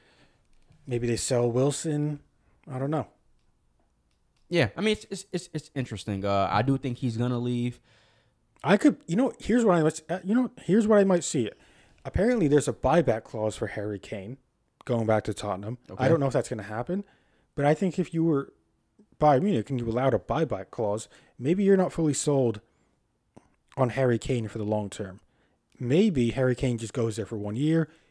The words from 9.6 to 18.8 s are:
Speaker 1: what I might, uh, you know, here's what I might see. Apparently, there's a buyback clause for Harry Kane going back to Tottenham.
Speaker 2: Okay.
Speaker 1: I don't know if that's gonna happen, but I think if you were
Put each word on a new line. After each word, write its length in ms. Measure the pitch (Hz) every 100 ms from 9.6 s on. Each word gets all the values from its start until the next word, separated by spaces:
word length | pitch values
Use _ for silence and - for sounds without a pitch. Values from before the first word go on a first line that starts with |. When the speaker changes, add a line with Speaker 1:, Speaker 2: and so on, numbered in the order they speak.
| 226
Speaker 1:
what 100 | 175
I 60 |
might, 180 | 156 - -
uh, 100 | 180
you 100 | 185
know, 160 | 240 247 -
here's 240 | - 208 214
what 100 | 208
I 60 |
might 200 | 190 175
see. 260 | - 147 110 - _ _ _ _
Apparently, 440 | - - 226 247 147
there's 200 | 143 -
a 60 |
buyback 500 | 113 127 165 127 113
clause 320 | - 113 107 -
for 120 | 107
Harry 320 | 107 104 98
Kane 380 | - 104 98 131 _ _ _ _ -
going 220 | 117 110
back 160 | 107
to 100 | 110
Tottenham. 460 | 101 104 95 104 127 _
Speaker 2:
Okay. 140 | 95
Speaker 1:
I 40 | 131
don't 120 | 160
know 80 | 139
if 60 |
that's 160 | 131 -
gonna 120 | 113
happen, 400 | 101 110 127 190 - _ _ _ _ -
but 100 | 143
I 80 |
think 240 | 156 190 190
if 160 | 175
you 100 | 165
were 300 | 165 139 - _ _ _